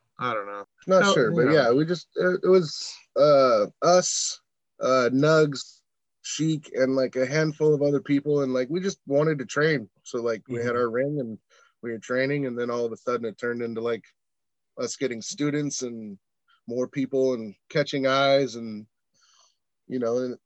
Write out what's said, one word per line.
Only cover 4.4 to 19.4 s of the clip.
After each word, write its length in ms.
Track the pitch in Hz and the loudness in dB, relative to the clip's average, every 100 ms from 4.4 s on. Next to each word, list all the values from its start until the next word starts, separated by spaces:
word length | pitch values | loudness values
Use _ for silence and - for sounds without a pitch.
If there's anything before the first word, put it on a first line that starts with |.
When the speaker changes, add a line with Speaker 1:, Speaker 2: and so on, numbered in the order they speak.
| _ _ _ - | _ _ _ -4
Speaker 2:
uh, 300 | 123 131 120 | 0 2 2
Nugs, 680 | 131 151 156 151 131 - - _ _ _ _ | 2 4 4 4 0 -12 -20 _ _ _ _
Sheik, 500 | - - 160 151 - 123 | -10 -4 -2 -2 -4 -2
and, 200 | 131 131 | 0 2
like, 220 | 127 127 | 0 -2
a 80 | 131 | -2
handful 480 | 156 156 151 156 | 0 -2 2 2
of 80 | 143 | 4
other 180 | 143 143 | 2 0
people, 440 | 147 139 147 147 | 0 -2 2 0
and, 100 | 131 | 0
like, 160 | 127 127 | -2 -2
we 100 | 175 | -2
just 200 | 190 - - | -4 -8 -2
wanted 320 | 139 156 147 | 0 2 -2
to 60 | 117 | -4
train. 440 | 143 160 139 101 _ | 0 2 0 -4 _
So, 180 | - 120 | -10 -4
like, 200 | 117 107 127 | -2 -4 -6
we 100 | 117 | -6
had 80 | 120 | -2
Speaker 3:
Mm-hmm. 100 | 120 | -2
Speaker 2:
our 120 | 120 | 0
ring, 300 | 120 139 147 | 0 -2 -2
and 180 | 117 104 _ _ _ _ | -6 -10 _ _ _ _
we 100 | 117 | -10
were 60 | 113 | -10
training, 460 | - 127 135 143 131 | -4 -2 0 -2 -4
and 120 | 120 | -4
then 120 | 120 | -4
all 160 | 120 117 | -4 -4
of 60 | |
a 40 | 110 | -6
sudden 280 | 123 120 113 | -4 -4 -6
it 120 | 95 | -6
turned 240 | 120 120 | -6 -6
into, 200 | 117 113 | -6 -4
like, 240 | 117 110 _ _ _ _ _ _ _ - | -4 -6 _ _ _ _ _ _ _ -10
us 180 | 120 - | -10 -4
getting 260 | 127 113 | -6 -6
students 600 | - - 147 147 143 - | -10 -4 -2 -2 -4 -6
and 360 | 123 117 107 98 _ _ _ _ - | -8 -10 -14 -16 _ _ _ _ -8
more 200 | 123 123 | -6 -4
people 460 | 127 131 135 131 | -4 -2 0 0
and 200 | 120 110 - _ | -2 -8 -14 _
catching 360 | 156 143 143 131 | -4 -2 -2 0
eyes, 480 | 135 139 139 127 117 | 2 4 2 2 -6
and, 300 | 113 107 107 _ _ _ _ _ | -10 -12 -14 _ _ _ _ _